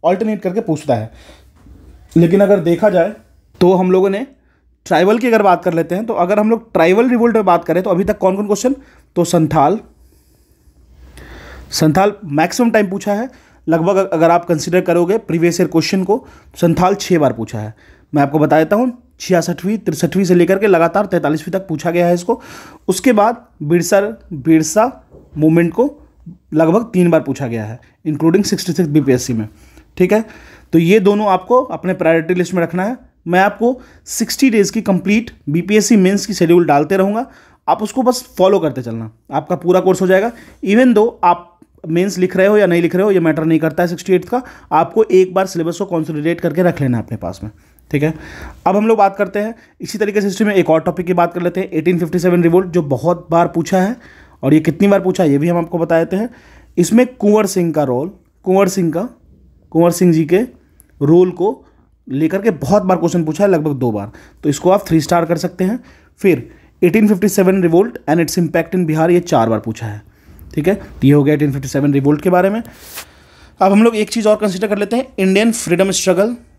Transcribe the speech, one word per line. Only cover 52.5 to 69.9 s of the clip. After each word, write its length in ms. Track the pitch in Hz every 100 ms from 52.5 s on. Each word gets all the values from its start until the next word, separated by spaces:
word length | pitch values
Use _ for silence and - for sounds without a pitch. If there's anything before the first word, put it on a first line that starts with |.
| 180 190
जो 140 | 175
बहुत 420 | 151 127 147 175 -
बार 180 | 165 165
पूछा 320 | 165 165 190
है, 160 | 190 247 - - - _
और 120 | 135
ये 60 | 156
कितनी 280 | 156 - 202
बार 120 | 196
पूछा 220 | 185 180
है 80 | 170
ये 80 | 143
भी 100 | 165
हम 100 | 175
आपको 200 | 165 175
बता 200 | 160 165
देते 180 | 165 185
हैं। 140 | 233 - _ - _ -
इसमें 300 | 175 226 247
कुंवर 380 | 254 208 208 208
सिंह 240 | 190 170
का 100 | 156
रोल, 260 | 139 123 160 - _ _
कुंवर 240 | - 185 196
सिंह 220 | 196 165
का, 160 | 156 233 - _ _ _ _ _
कुंवर 180 | 160 175
सिंह 200 | 170 180
जी 120 | 160
के 160 | 156 180 254 - _ _ _ _
रोल 300 | 143 170 185
को 280 | 170 185 262 _ _ _ _ -
लेकर 340 | 135 160 190
के 80 | 214
बहुत 300 | 160 131 202
बार 140 | 185 180
क्वेश्चन 280 | 165 175
पूछा 200 | 156 151
है, 60 | 202
लगभग 240 | 175 151
दो 160 | 139 123
बार, 180 | 104 101 - - _
तो 60 | 147
इसको 220 | 139 175
आप 140 | 196 -
थ्री 140 | 165
स्टार 240 | 147 175
कर 120 | 165 170
सकते 260 | 175 -
हैं। 140 | 185 247 - - _ _
फिर 300 | 196 147 - - _ _
एटीन 260 | 180 190 208
फिफ्टी 200 | 202 208
सेवन 320 | 190 185 190
revolt 340 | 175 165 220 -
and 160 | - 160
its 180 | 165 -
impact 360 | 170 170 165
in 100 | 185 170
बिहार, 240 | 156 165
ये 100 | 175
चार 260 | 170 143 113
बार 120 | 110
पूछा 260 | 110 110
है, 160 | 113